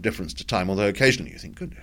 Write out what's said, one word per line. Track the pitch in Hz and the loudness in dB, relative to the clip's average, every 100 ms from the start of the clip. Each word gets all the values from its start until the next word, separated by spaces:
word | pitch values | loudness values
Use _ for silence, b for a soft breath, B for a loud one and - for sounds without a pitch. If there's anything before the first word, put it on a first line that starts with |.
difference | 110 - 82 | -2 -2 -6
to | - - | -8 -2
time, | 107 92 | 0 2
although | 98 104 | 2 2
occasionally | 95 131 - 71 | 6 4 4 -2
you | - | -12
think, | 98 - | -14 -10
"Good, | 180 B | -10 B